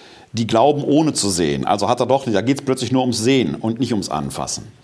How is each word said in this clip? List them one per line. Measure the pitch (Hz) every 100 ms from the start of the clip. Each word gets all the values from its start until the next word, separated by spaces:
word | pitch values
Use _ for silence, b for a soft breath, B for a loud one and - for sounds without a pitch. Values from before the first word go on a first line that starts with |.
| B B B
die | 110 113
glauben, | 110 135 143
ohne | 123 147 156
zu | - 101
sehen. | 87 80 69
Also | 65 101 101
hat | 127
er | 117
doch | 135 127
nicht, | 98
da |
geht's | 117 139
plötzlich | 135 131 117
nur | 131
ums | 127 113
Sehen | 110 135 92
und | 69 110 113
nicht | 127
ums | 110 85
Anfassen. | 73 69 - 64 - - -